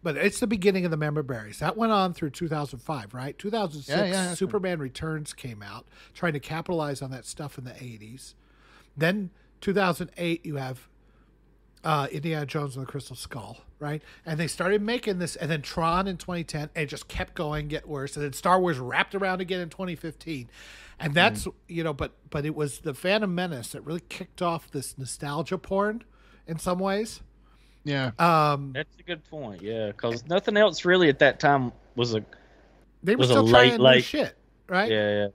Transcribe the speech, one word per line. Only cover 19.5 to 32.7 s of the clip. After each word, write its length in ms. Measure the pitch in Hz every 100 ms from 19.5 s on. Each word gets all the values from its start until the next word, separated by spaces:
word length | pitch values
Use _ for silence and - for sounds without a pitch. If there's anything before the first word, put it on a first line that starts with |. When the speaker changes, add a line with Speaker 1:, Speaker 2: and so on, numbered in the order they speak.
| 185
Speaker 1:
in 80 | 170
twenty 260 | - 185 170
fifteen. 540 | 165 - - 147 120 - - - - -
And 160 | 151 147
that's, 300 | 202 220 180
Speaker 2:
Mm. 60 | - _
Speaker 1:
you 160 | 165
know, 100 | 165
but, 180 | 139 143 _ 143
but 160 | 156 147
it 80 |
was 280 | 151 151 -
the 120 | 156
Phantom 400 | 135 180 208 208
Menace 380 | 175 180 131 110
that 100 | 143
really 200 | - 170 -
kicked 320 | - 185 -
off 300 | 175 165 -
this 260 | 143 127 -
nostalgia 580 | 131 - 143 143 156 185
porn 460 | - 196 202 220 - _ _ - -
in 140 | 160
some 180 | - 180
ways. 440 | 190 196 226 - - _ _ _ _ _
Speaker 2:
Yeah. 280 | - 139 131 110
Speaker 1:
Um, 520 | 170 160 151 143 139
Speaker 3:
That's 220 | 135 156 _
a 20 |
good 260 | - 170 _
point, 360 | 156 123 95
yeah, 300 | 98 113 107
'cause 300 | 101 120 117 123
nothing 300 | 180 - 208
else 280 | 214 156 175
really 240 | 185 170
at 80 | 135
that 220 | 143 -
time 320 | 147 143 123 - - -
was 180 | 120
a 100 | 110 101 - - - _